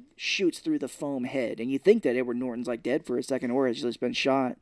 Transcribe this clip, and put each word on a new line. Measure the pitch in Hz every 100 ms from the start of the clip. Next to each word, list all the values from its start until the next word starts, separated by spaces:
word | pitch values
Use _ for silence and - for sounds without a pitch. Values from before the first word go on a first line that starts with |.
| 247 -
shoots | - - 180 -
through | - 151
the | 123
foam | - 147 139
head. | 123 139 113 110
And | 120
you | 135
think | - 226
that | 143 123
Edward | 123 120
Norton's, | 127 117 123
like, | 120
dead | - 143
for | - 123
a |
second | - 131 127
or | 127 131
has | 113
just | 113 117
been | 123
shot. | 120 139 135 127 -